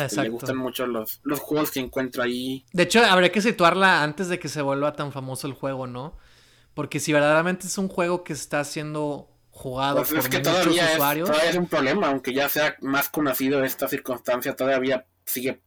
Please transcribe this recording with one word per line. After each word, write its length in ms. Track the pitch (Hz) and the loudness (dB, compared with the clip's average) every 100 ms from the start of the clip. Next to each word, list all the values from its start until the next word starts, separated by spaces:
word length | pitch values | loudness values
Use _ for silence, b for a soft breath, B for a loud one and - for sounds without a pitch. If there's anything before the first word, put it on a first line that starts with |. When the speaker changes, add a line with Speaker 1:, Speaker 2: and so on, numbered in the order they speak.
Speaker 1:
Exacto. 200 | 139 143 | -4 -2
Speaker 2:
le 60 | 120 | -2
gustan 280 | 117 - 131 | -4 -6 -4
mucho 280 | 127 120 123 | -4 -4 -4
los, 340 | 117 107 - | -4 -6 -8
los 180 | 139 143 | -4 -4
juegos 300 | - 151 151 | -2 -2 0
que 100 | 139 | -2
encuentra 440 | 123 135 127 131 | -6 -4 -4 -2
ahí. 400 | 120 123 131 131 - | -2 -2 -4 -8 -4
Speaker 1:
De 80 | 180 | 0
hecho, 200 | 175 226 | 4 6
habría 300 | 226 185 180 | 6 6 6
que 80 | 214 | 4
situarla 640 | 220 - 170 180 190 170 | 2 4 4 6 6 6
antes 260 | 147 147 180 | 2 -2 -4
de 100 | 175 | -4
que 100 | 147 | -4
se 120 | 151 | -4
vuelva 320 | 139 139 147 | -2 0 0
tan 200 | 147 147 | -2 -6
famoso 340 | 135 131 131 147 | -6 -8 -8 -8
el 80 | |
juego, 320 | 127 135 131 127 | -6 -6 -6 -8
¿no? 320 | 123 147 - b b b b b | -8 -12 -14 b b b b b
Porque 260 | - 143 151 | -8 -6 -4
si 120 | 160 | 0
verdaderamente 520 | 147 147 156 175 185 185 | 4 4 4 2 -2 -4
es 120 | - | -4
un 100 | 190 | -4
juego 340 | 190 175 180 | -2 0 -2
que 120 | 180 | -4
está 260 | 143 - 147 | -10 -6 -4
haciendo 720 | 143 160 151 151 147 143 - _ _ - | -4 -6 -8 -4 -4 -6 -12 _ _ -14
jugado 380 | 135 127 135 147 | -8 -4 0 0
Speaker 2:
Pues 140 | 147 | 0
es 60 | 156 | 0
Speaker 1:
por 100 | 127 | 0
Speaker 2:
que 80 | - | 0
Speaker 1:
muchos 140 | 143 | 2
Speaker 2:
todavía 320 | 180 170 170 165 | 2 4 4 2
es, 60 | |
Speaker 1:
usuarios. 340 | 156 143 147 180 | 2 2 0 0
Speaker 2:
todavía 220 | 151 165 | 2 2
es 60 | 175 | 0
un 100 | 175 | 0
problema, 400 | 160 135 165 147 | 0 0 2 0
aunque 240 | 135 131 | 0 -2
ya 160 | 131 143 | -2 0
sea 280 | 151 147 - | 0 -2 -2
más 280 | 135 139 - | -2 -2 -2
conocido 560 | - 147 127 135 143 | -2 -2 0 0 2
esta 240 | 131 - 135 | 0 -2 -4
circunstancia, 680 | 135 - 120 - 123 139 127 | -4 -4 -6 -2 -2 -2 -2
todavía 500 | 131 135 131 127 - _ - | 0 2 2 0 -2 _ -8
sigue 340 | 131 127 127 | -4 -4 -6